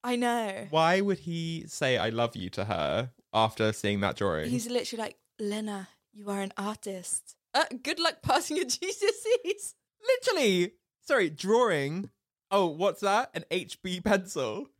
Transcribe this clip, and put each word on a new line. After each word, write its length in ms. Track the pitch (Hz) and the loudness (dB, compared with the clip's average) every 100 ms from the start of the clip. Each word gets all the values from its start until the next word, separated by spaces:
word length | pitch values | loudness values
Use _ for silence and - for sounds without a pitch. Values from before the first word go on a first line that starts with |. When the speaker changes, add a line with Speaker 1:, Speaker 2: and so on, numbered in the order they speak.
Speaker 1:
I 120 | 247 247 | -2 0
know. 520 | 247 240 220 190 196 | 2 0 -2 -6 -2
Speaker 2:
Why 300 | 156 160 190 | 2 4 4
would 180 | 202 185 | 2 0
he 460 | - 165 165 165 160 | -4 -6 -4 -6 -8
say 300 | - 135 123 | -2 2 2
"I 120 | 104 | 2
love 260 | 113 117 - | 2 0 0
you" 140 | 92 | -8
to 140 | - 101 | -6 -2
her 460 | 90 73 82 123 _ _ | 0 0 0 -2 _ _
after 380 | 110 110 - 110 | 2 2 4 0
seeing 260 | 107 104 101 | 2 0 2
that 140 | 98 - | 0 0
drawing? 340 | 101 78 78 | 0 0 0
Speaker 1:
He's 180 | 247 233 | -4 -2
literally 340 | 247 - 226 | -4 -4 -6
like, 140 | 220 - _ _ | -8 -10 _ _
"Lena, 480 | 208 208 214 202 190 _ _ | -6 -4 -6 -8 -12 _ _
you 160 | 214 202 | -14 -6
are 120 | 196 | -4
an 120 | 196 - | -4 -6
artist. 800 | 202 214 - 185 175 - - - _ | -6 -6 -8 -10 -6 -8 -8 -20 _
Uh, 120 | - 320 247 | 0 0 -2
good 160 | - 320 | -4 0
luck 220 | 330 320 | 0 0
passing 340 | - 269 - 302 | 2 2 2 -4
your 80 | 262 | -2
<laughs> 20 | |
G 240 | - 370 | -2 -4
C 140 | 392 403 | 0 0
S 180 | - 427 480 339 | 0 2 0 0
Es." 300 | 403 - - _ _ | -6 -8 -14 _ _
Speaker 2:
Literally. 680 | 440 508 508 381 240 180 175 _ _ _ | 0 2 4 2 4 4 0 _ _ _
Sorry, 280 | - 277 175 | 0 2 2
drawing. 800 | 151 185 226 240 160 139 165 196 _ _ _ _ | -2 2 4 4 2 0 -4 -8 _ _ _ _
Oh, 180 | 196 180 | 2 2
what's 340 | 151 196 - | 2 0 0
that? 280 | 202 208 262 175 | 2 2 0 -6
An 100 | - | -4
H 300 | 180 - - | -4 -4 -12
B 160 | 190 180 | -8 -4
pencil. 680 | 208 202 190 - 123 107 269 | 2 2 0 -4 -4 -4 -10